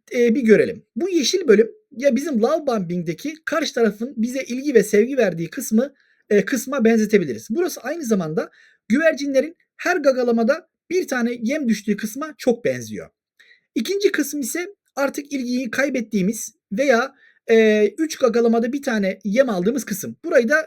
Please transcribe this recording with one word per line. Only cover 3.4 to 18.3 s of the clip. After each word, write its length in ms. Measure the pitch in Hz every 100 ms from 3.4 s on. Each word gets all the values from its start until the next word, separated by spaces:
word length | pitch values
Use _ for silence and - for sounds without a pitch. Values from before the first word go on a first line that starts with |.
karşı 300 | - 320 285
tarafın 400 | 247 226 208 247 254
bize 260 | 240 262
ilgi 320 | - 247 294
ve 80 | 233
sevgi 340 | 190 208 233 277
verdiği 340 | 208 165 160
kısmı, 440 | - - 220 277 - _ _ -
e, 140 | 202
kısma 400 | 196 247 254 277
benzetebiliriz. 640 | 220 226 214 202 151 110 -
Burası 300 | 233 359 -
aynı 240 | 254 339
zamanda 460 | 240 202 156 165 320 _ _ _ -
güvercinlerin 680 | 254 320 262 285 269 302 - _ -
her 200 | 320 349
gagalamada 720 | 277 254 240 233 226 320 - _ -
bir 180 | 359 320
tane 220 | 254 233 240
yem 260 | 226 311 247
düştüğü 280 | 208 220 208
kısma 380 | 214 269 311 294
çok 260 | 254 -
benziyor. 460 | 143 127 110 98 80 _ _ _ _ _ _
İkinci 380 | 294 240 403 403
kısım 280 | - 285 294
ise 260 | 240 330 403 - _ -
artık 360 | 277 - 285
ilgiyi 380 | 277 240 247 254
kaybettiğimiz 840 | 254 285 262 226 208 185 226 - - -
veya, 420 | 202 285 233 269 - _ _ -
e, 380 | 226 220 214 208 -
üç 180 | 311 -
gagalamada 560 | 240